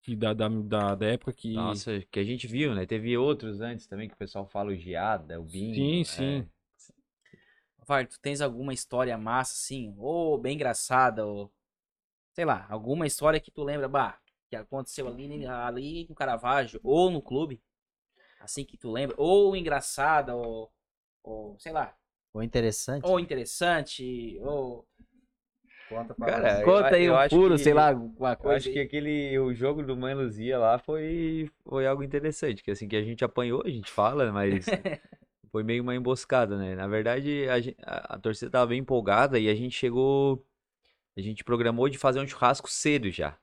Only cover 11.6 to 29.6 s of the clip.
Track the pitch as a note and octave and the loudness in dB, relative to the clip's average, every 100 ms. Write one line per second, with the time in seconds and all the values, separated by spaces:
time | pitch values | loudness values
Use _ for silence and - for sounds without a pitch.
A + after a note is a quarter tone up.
11.6 | _ _ _ _ _ _ _ - E3 G#2 | _ _ _ _ _ _ _ -4 0 0
12.6 | - G#2+ A#2 D#3 D#3 - D3+ D#3 - - | -4 -10 -4 -2 -2 2 2 2 -2 -8
13.6 | C#3+ D3 C3+ C#3 A2+ - _ _ _ A2+ | -6 -4 -2 0 0 -4 _ _ _ -12
14.6 | G#2+ C3+ C3 - C3 A#2+ C#3+ D3 C3 B2 | -8 -10 -8 -8 -8 -8 -12 -10 -8 -6
15.6 | A#2+ A#2+ C#3+ E3 E3 D#3 C3+ A#2 A#2+ C#3 | -6 -6 -8 -10 -12 -6 -4 -2 2 0
16.6 | A#2+ - A#2+ D3+ F#3 E3+ - C3 D#3 B2+ | 0 -6 2 4 4 2 -4 -4 -4 -8
17.6 | _ _ _ _ _ _ _ _ G2+ - | _ _ _ _ _ _ _ _ -12 -10
18.6 | C#3 - B2 A2+ C#3 B2 D#3 G3 G3+ F#3+ | -12 -12 -8 -4 -4 -2 4 6 6 4
19.6 | E3 C#3+ - - C#3+ D#3 B2+ A#2+ A#2 A2+ | -2 -2 -2 -2 2 4 2 -4 -6 -8
20.6 | A2 _ _ _ _ _ - A2 G#2+ G2+ | -12 _ _ _ _ _ -12 -12 -12 -14
21.6 | D#3+ D#3+ A#2 - _ _ _ G#2+ A2+ B2 | -6 -4 -4 -10 _ _ _ -6 -2 2
22.6 | A2+ G#2 - C#3 F3 F#3 F3 C3+ A2+ - | 2 0 -4 -2 2 2 2 -6 -6 -2
23.6 | F3 E3 C#3 - B2+ B2 A2+ G#2+ B2 D3 | 0 0 -2 -8 -8 -8 -8 -8 -6 -4
24.6 | C3 A#2 - _ - _ _ _ _ _ | -6 -10 -18 _ -20 _ _ _ _ _
25.6 | _ - - A2+ A#2 - A#2 A#2 A#2 G2+ | _ -20 -10 -8 -8 -4 -2 2 2 4
26.6 | G#2 G3 - F3 F3 C3 C#3 E3 F#3+ D#3+ | 6 6 8 6 6 6 6 8 8 8
27.6 | C#3+ D3 D3+ C3 A#2 A2+ C3 A#2 C#3 C#3 | 8 8 8 6 -2 -4 -2 0 2 2
28.6 | C3+ C3+ C3+ D3 D3 D3 C#3+ C3+ C3 A#2+ | 2 -4 -2 -4 -2 -2 0 0 0 0